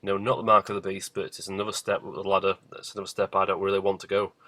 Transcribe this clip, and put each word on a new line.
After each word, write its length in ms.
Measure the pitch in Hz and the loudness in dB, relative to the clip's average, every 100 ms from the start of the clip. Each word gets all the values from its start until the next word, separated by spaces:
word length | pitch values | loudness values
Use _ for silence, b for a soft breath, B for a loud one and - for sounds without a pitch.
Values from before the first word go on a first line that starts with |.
You 60 | 101 | -2
know, 100 | 98 | -2
not 200 | 104 - | 0 -2
the 60 | |
mark 260 | 113 104 - | 6 6 6
of 60 | |
the 120 | 101 98 | -6 -4
beast, 260 | 98 - | -6 -8
but 120 | - | -8
it's 220 | 85 - - | -8 -8 -8
another 240 | 98 104 | -4 -4
step 300 | 104 - 98 | -4 -2 -2
up 100 | - | -2
the 80 | - | -8
ladder. 340 | 98 98 95 95 _ | 2 2 4 -2 _
That's 220 | - - | -16 -12
another 120 | 104 95 | -10 -10
step 280 | - 98 | -2 0
I 100 | 95 | 2
don't 160 | 95 92 | 2 2
really 180 | 98 98 | 2 2
want 200 | 98 95 | 2 0
to 60 | - | 0
go. 260 | 98 98 _ | 0 0 _